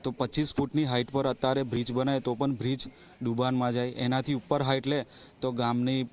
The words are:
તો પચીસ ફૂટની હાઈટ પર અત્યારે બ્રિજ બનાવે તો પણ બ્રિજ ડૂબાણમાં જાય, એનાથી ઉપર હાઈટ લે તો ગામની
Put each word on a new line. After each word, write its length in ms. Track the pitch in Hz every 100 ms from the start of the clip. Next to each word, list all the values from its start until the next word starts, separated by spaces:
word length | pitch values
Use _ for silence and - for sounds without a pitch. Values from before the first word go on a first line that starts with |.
તો 80 | 135
પચીસ 440 | 123 123 - 151
ફૂટની 300 | - 143 151
હાઈટ 260 | 147 123 120
પર 160 | 139 135
અત્યારે 360 | 123 131 135
બ્રિજ 300 | 127 117 120
બનાવે 280 | 123 131 135
તો 140 | 127
પણ 200 | 117 139
બ્રિજ 340 | 123 117 131 - - - -
ડૂબાણમાં 500 | 123 117 127 127 123
જાય, 160 | 120 123
એનાથી 460 | 123 123 131 131
ઉપર 280 | 135 - 147
હાઈટ 240 | 135 135 135
લે 200 | 147 117 - - -
તો 120 | 131
ગામની 540 | 120 120 120 127 131 123